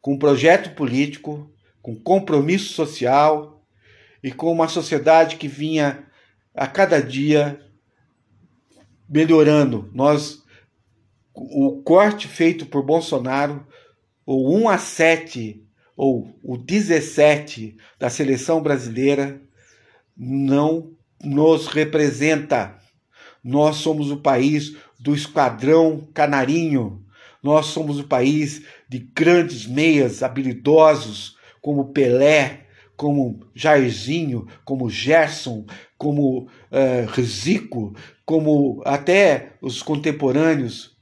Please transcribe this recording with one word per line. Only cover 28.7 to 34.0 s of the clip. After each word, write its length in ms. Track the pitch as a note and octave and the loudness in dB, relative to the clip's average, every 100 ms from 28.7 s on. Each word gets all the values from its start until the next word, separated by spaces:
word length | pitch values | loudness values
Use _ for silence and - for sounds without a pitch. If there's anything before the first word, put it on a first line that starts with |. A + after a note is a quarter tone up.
| - _ | -20 _
de 80 | B2+ | -14
grandes 680 | - - D#3+ F3 E3 A#2+ G#2 | -12 0 4 4 2 -8 -8
meias 560 | C3 E3 D3 B2+ G#2 | 0 2 2 0 -2
habilidosos, 1120 | C3 B2 C3 A#2 C#3+ D#3 D#3 C#3 A2+ G#2 - _ _ _ | -6 -4 -6 -4 2 6 6 4 -4 -14 -16 _ _ _
como 300 | D3+ C#3+ C3+ | -4 -4 -2
Pelé, 720 | C#3+ B2+ B2 C#3+ D#3 C3+ - _ _ _ - | 0 2 4 4 4 0 -6 _ _ _ -8
como 520 | D3 C#3+ B2+ G#2 - - | -2 -2 -2 -6 -18 -2
Jairzinho, 920 | D#3 D3 B2+ F#2+ | 4 4 2 -4